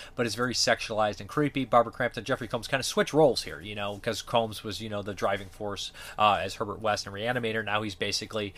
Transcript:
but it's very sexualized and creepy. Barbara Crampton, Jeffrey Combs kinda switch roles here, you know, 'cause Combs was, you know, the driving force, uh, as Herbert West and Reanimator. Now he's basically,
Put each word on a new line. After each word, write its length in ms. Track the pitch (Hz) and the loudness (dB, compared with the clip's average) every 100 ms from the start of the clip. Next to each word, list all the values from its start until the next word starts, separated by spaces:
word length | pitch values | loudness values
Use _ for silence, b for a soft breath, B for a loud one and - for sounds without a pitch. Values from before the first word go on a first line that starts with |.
| B - | B -4
but 100 | 120 | -2
it's 100 | 101 | 0
very 180 | 123 | -2
sexualized 680 | 113 - 113 - 107 107 104 | 2 2 2 0 0 0 0
and 80 | 101 | -4
creepy. 380 | - 147 139 123 | 0 0 0 4
Barbara 260 | 120 117 | 4 4
Crampton, 320 | - 120 - | 0 -2 -2
Jeffrey 240 | 107 127 110 | -2 -2 -2
Combs 200 | 123 - | -6 -2
kinda 160 | 135 | -2
switch 300 | - - 202 | 0 0 4
roles 300 | 143 151 107 | 6 6 6
here, 160 | - 76 | -4 -8
you 160 | 98 104 | -8 -6
know, 240 | 101 104 | -4 -2
'cause 200 | 117 107 | -4 -4
Combs 420 | - 120 113 104 | 0 2 2 -4
was, 180 | 110 92 | -8 -8
you 80 | 110 | -6
know, 120 | 104 | -6
the 120 | 101 | -6
driving 360 | 98 110 98 98 | -2 0 0 -4
force, 420 | - 104 98 - B B - | -8 -8 -6 -8 B B 4
uh, 220 | 107 92 | 6 6
as 140 | 95 - | 0 -4
Herbert 260 | 104 95 | -6 -2
West 260 | 107 104 - | 0 0 -2
and 80 | 98 | -4
Reanimator. 500 | 113 127 113 110 104 | -2 0 0 -2 0
Now 160 | 107 | -2
he's 140 | 110 92 | -2 -2
basically, 580 | 104 - 104 110 104 | -2 -2 -4 -4 -4